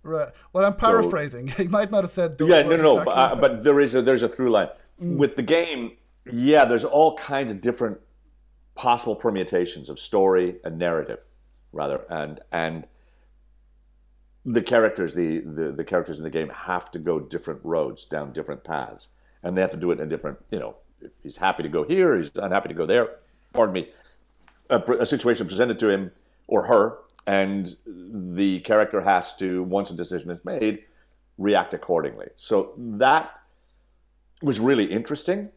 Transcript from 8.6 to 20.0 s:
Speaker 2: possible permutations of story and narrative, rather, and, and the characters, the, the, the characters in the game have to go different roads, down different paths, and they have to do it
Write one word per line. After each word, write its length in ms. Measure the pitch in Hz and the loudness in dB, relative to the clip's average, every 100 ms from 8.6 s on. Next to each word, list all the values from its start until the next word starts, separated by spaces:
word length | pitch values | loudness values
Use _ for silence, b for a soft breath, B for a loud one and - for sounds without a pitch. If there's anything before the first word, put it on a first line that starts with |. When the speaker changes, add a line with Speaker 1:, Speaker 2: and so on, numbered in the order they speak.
| _ | _
Speaker 2:
possible 420 | - 127 120 120 104 | -6 0 0 -2 -4
permutations 720 | 117 98 87 92 90 78 67 | -2 -2 -2 -2 -2 -8 -16
of 100 | 67 | -16
story 580 | - 104 95 92 90 90 | -4 0 2 2 0 -6
and 140 | - 82 | -12 -4
narrative, 420 | 87 82 71 55 _ _ _ _ _ | -2 -2 -6 -12 _ _ _ _ _
rather, 300 | 76 71 67 - | -8 -6 -8 -8
and, 280 | 82 76 76 - | -10 -10 -12 -10
and 340 | 85 80 82 - _ _ _ _ _ _ _ _ _ _ _ _ _ _ _ | -6 -6 -8 -14 _ _ _ _ _ _ _ _ _ _ _ _ _ _ _
the 160 | 131 113 | -2 -2
characters, 540 | 92 120 110 - 85 | 2 2 2 0 -4
the, 240 | 82 82 82 | -2 -2 -4
the, 340 | 80 76 78 | -8 -6 -6
the 120 | 71 | -6
characters 340 | 78 90 85 76 | -4 -4 -4 -10
in 60 | |
the 40 | 78 | -6
game 220 | 80 78 | -6 -6
have 400 | - - 90 - | -10 -8 -8 -8
to 80 | 87 | -8
go 200 | 80 80 | -4 -4
different 420 | - 85 - 71 | -6 -12 -10 -12
roads, 400 | 78 82 69 55 | -6 -4 -4 -8
down 260 | - 78 71 | -10 -10 -8
different 280 | 71 76 71 | -10 -12 -14
paths, 460 | - 76 55 50 - _ _ _ | -8 -8 -8 -16 -20 _ _ _
and 140 | 87 92 | -6 -2
they 60 | |
have 80 | 95 | -2
to 80 | - | -2
do 120 | 87 | -4
it 100 | 82 | -2